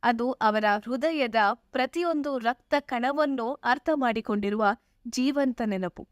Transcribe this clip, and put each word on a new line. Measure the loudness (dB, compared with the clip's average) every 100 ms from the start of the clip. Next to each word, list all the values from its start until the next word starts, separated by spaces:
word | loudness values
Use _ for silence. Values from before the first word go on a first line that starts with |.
| 0
ಅದು | 0 -2
ಅವರ | 0 2 2 2 0 -2
ಹೃದಯದ | -2 -2 0 0 2 2
ಪ್ರತಿಯೊಂದು | 0 _ -2 -2 -2 -2 -2 -2 -2
ರಕ್ತ | -2 -4 _ -2
ಕಣವನ್ನು | -2 -4 -2 0 0 0 -4
ಅರ್ಥ | -4 -2 0 0
ಮಾಡಿಕೊಂಡಿರುವ | 0 2 0 -2 -2 0 2 2 0 _ _ -10
ಜೀವಂತ | -2 0 2 0 0 -2
ನೆನಪು. | -2 -4 -8 -20